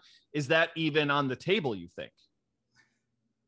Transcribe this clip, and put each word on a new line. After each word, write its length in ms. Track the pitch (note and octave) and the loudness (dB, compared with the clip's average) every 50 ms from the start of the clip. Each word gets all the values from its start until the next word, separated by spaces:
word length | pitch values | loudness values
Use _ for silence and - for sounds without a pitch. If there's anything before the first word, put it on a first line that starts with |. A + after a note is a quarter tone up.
| - - - - _ _ - | -8 -20 -20 -20 _ _ -6
is 160 | D3 D3 B2 | -4 0 2
that 220 | D#3+ D#3+ E3 E3 - | 4 4 4 2 0
even 360 | D#3+ D#3+ D#3 C#3+ D#3 D3+ C#3+ | -2 -2 0 2 2 2 2
on 180 | C#3+ C#3+ C#3+ C3 | 2 2 2 0
the 80 | B2+ | -2
table, 380 | - - E3 F#3+ A3 E3 C3+ A2 | -4 -2 -2 0 0 0 -2 -4
you 140 | F#2+ E2+ F2 - | -6 -8 -14 -12
think? 180 | - D2 A#1 _ _ _ _ _ _ _ _ _ _ _ _ _ _ _ _ _ _ _ _ _ _ _ _ _ _ _ | -14 -14 -14 _ _ _ _ _ _ _ _ _ _ _ _ _ _ _ _ _ _ _ _ _ _ _ _ _ _ _